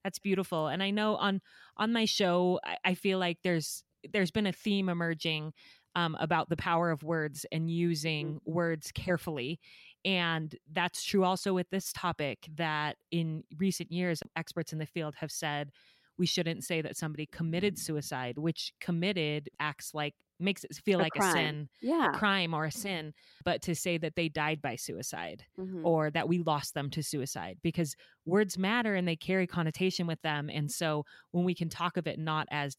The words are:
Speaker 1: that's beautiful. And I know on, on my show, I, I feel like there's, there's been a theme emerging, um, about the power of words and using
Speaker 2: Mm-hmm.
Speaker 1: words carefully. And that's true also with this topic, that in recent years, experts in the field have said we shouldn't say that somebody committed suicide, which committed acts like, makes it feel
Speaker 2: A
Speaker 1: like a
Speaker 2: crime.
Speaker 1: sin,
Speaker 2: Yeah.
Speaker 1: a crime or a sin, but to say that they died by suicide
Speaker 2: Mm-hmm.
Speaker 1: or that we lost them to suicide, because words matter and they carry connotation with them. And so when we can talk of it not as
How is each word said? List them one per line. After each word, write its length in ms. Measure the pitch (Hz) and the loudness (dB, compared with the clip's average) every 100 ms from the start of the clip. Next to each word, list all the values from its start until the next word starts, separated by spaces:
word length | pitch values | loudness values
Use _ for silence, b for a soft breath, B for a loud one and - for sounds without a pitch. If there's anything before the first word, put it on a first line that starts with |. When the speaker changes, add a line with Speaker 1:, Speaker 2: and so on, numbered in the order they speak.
Speaker 1:
that's 160 | 196 - | -8 -4
beautiful. 480 | 202 190 180 165 151 | 0 0 2 0 0
And 160 | 165 | 0
I 60 | 196 | 0
know 260 | 208 214 214 | 2 2 2
on, 240 | 196 196 b b b - | 2 0 b b b -2
on 160 | 220 | 0
my 120 | 233 | 2
show, 560 | 220 - 190 175 180 180 | 2 4 4 6 4 2
I, 120 | - 85 | -2 -2
I 100 | 185 | 0
feel 240 | 185 202 190 | 2 2 2
like 200 | 180 170 | 0 0
there's, 400 | 185 170 - - - _ - | 0 2 0 -8 -14 _ -4
there's 180 | 208 185 | 0 2
been 160 | 220 208 | 2 0
a 60 | |
theme 360 | - 220 196 185 | 0 0 2 2
emerging, 640 | 170 170 160 170 156 156 b b b b | 2 0 0 0 -2 -4 b b b b
um, 220 | 180 170 - | 0 0 2
about 280 | 160 170 - | 2 2 2
the 80 | 165 | 0
power 340 | 180 165 170 | 2 2 2
of 120 | 156 | 0
words 420 | 151 165 151 143 - | 0 0 -2 -4 -6
and 180 | 160 165 | -2 0
using 680 | 170 175 160 160 151 151 156 | 2 2 2 0 -2 -2 -6
Speaker 2:
Mm-hmm. 0 | - | -2
Speaker 1:
words 440 | 165 170 160 - | 0 0 -2 -6
carefully. 680 | - - 175 - 147 123 165 B B B - | -6 0 0 0 -4 -4 -6 B B B -6
And 520 | 190 185 170 160 156 - - | -2 0 2 0 -4 -10 -6
that's 340 | 156 175 - | -2 -2 -2
true 200 | - 202 | 2 4
also 300 | 185 190 202 | 6 4 2
with 160 | 185 175 | 0 0
this 220 | 190 - | -2 -4
topic, 560 | - 180 160 147 113 - | -2 -2 0 -2 -4 -8
that 420 | 156 160 151 151 - _ | -4 -2 0 -2 -4 _
in 340 | 170 165 156 - 156 | -2 0 -4 -8 0
recent 360 | 190 - 170 | 0 0 -2
years, 300 | 170 180 165 - - | -2 0 -2 -4 -8
experts 360 | 160 - 160 | -6 -6 -6
in 60 | 156 | -6
the 80 | 156 | -4
field 280 | 170 151 147 | -4 -6 -6
have 140 | 156 | -8
said 400 | - 156 147 143 b b b b - | -4 -2 -2 -4 b b b b -2
we 80 | 175 | 0
shouldn't 380 | - 165 160 | 2 0 -2
say 180 | - 165 | -2 -2
that 140 | 156 - | -2 -4
somebody 300 | 160 151 151 | -6 -6 -8
committed 520 | - 165 165 202 165 | -4 -2 2 0 0
suicide, 600 | - 151 - 135 123 139 | -4 -4 -4 -4 -4 0
which 340 | 160 156 - - | 0 0 -4 -6
committed 680 | - 170 185 185 151 151 143 - | -2 0 0 0 0 -2 -4 -4
acts 340 | 151 - - | -4 -4 -8
like, 200 | 151 147 - _ - | -4 -6 -6 _ -4
makes 260 | 185 190 | -2 -2
it 100 | - | -6
feel 240 | 151 - 185 | -4 2 4
Speaker 2:
A 60 | |
Speaker 1:
like 120 | 160 - | 2 4
a 60 | |
Speaker 2:
crime. 0 | |
Speaker 1:
sin, 460 | 190 151 151 151 147 b | 4 4 2 -2 -8 b
Speaker 2:
Yeah. 280 | 240 330 254 | 0 2 2
Speaker 1:
a 60 | 143 | 2
crime 340 | 208 196 170 | 2 4 2
or 120 | 160 | 0
a 80 | 156 | -2
sin, 420 | - 202 175 156 b b b | -4 -4 -4 -6 b b b
but 180 | 175 151 | 0 0
to 120 | - | 0
say 220 | 165 180 170 | -2 0 0
that 200 | 156 175 | 0 0
they 120 | 165 | 0
died 320 | 156 151 156 | 0 0 0
by 140 | 143 117 | -2 -6
suicide 720 | - 82 135 - 82 - - - | -6 -8 -6 -8 -8 -10 -14 -10
Speaker 2:
Mm-hmm. 260 | 190 185 | -8 -2
Speaker 1:
or 260 | 170 160 151 | 2 4 2
that 160 | 156 160 | 0 2
we 100 | 175 | 2
lost 360 | 160 147 - | 2 0 -2
them 160 | 151 139 | -4 -4
to 120 | 160 | -2
suicide, 560 | 139 147 131 - 87 92 | -2 -2 -4 -6 -10 -4
because 340 | 170 175 151 b b b | -2 0 -2 b b b
words 320 | - 190 202 185 | 0 2 2 0
matter 380 | 190 240 220 | 0 2 2
and 120 | 196 180 | 2 0
they 80 | 165 | 0
carry 320 | - 190 180 | 0 2 2
connotation 580 | 175 160 - 185 - 170 | 0 0 2 0 2 -2
with 140 | 160 | -2
them. 260 | 160 147 147 | 0 0 -2
And 220 | 151 147 | -2 -2
so 340 | - 165 151 147 B B | 0 0 0 -2 B B
when 120 | 175 | 0
we 120 | 180 175 | 2 0
can 120 | 165 | -2
talk 280 | - 175 175 | -2 -2 0
of 100 | 156 | -2
it 140 | 147 | -2
not 260 | 160 156 - | -2 -2 0
as 240 | 147 143 | -2 -4